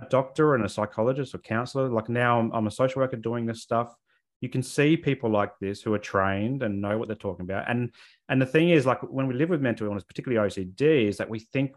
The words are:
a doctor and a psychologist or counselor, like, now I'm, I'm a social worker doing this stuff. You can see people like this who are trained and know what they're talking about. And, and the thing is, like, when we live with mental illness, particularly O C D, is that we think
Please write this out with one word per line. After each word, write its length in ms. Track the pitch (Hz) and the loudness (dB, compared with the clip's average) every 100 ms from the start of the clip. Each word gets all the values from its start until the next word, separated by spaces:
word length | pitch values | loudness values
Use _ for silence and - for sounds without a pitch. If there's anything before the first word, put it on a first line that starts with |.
a 80 | - | 0
doctor 460 | 127 131 - 151 131 | 0 0 2 4 4
and 100 | 101 | 0
a 40 | |
psychologist 640 | - 104 - 117 135 131 | -2 -4 0 0 0 -4
or 40 | - | -10
counselor, 500 | - 113 120 135 135 | -4 -4 -2 -2 -2
like, 220 | 113 110 | -2 -2
now 300 | 120 120 120 | 0 2 4
I'm, 100 | 113 | 2
I'm 160 | 117 107 | 0 -2
a 40 | |
social 300 | - 131 135 | 0 0 0
worker 140 | 131 120 | -2 -2
doing 300 | 113 120 113 | -4 -4 -4
this 160 | 113 | -6
stuff. 340 | - 117 120 - _ _ _ _ | -2 -2 -2 -8 _ _ _ _
You 60 | 127 | -6
can 160 | 131 | -4
see 320 | 127 - 147 165 | -2 2 4 4
people 340 | 151 139 117 | 2 -2 0
like 220 | 104 101 - | 2 0 -4
this 220 | 98 101 | -8 -4
who 120 | 113 | -2
are 60 | 104 | -2
trained 640 | - 101 98 98 110 135 | 0 0 2 0 -2 -2
and 160 | 113 98 | -4 -2
know 160 | 101 110 | -2 -2
what 120 | 107 | -4
they're 80 | - | -6
talking 260 | 101 90 | -6 -6
about. 220 | 90 98 - | -6 -6 -4
And, 240 | 120 120 - - _ - | -4 -4 -8 -20 _ -2
and 120 | 135 | 0
the 40 | 131 | 2
thing 240 | 156 170 | 4 6
is, 160 | 170 127 | 6 4
like, 160 | 117 | 2
when 240 | 127 131 135 | -2 -4 -2
we 60 | |
live 160 | 123 165 | 0 0
with 120 | 165 | 0
mental 260 | 131 113 104 | 0 -2 -4
illness, 180 | 101 - | -4 -8
particularly 340 | - 139 113 104 | -10 -2 0 0
O 20 | |
C 160 | 98 | -2
D, 440 | 92 95 147 151 104 | -8 0 2 4 2
is 100 | 98 | 0
that 120 | 107 | -6
we 100 | 110 | -8
think 360 | - 135 135 | -6 -2 -2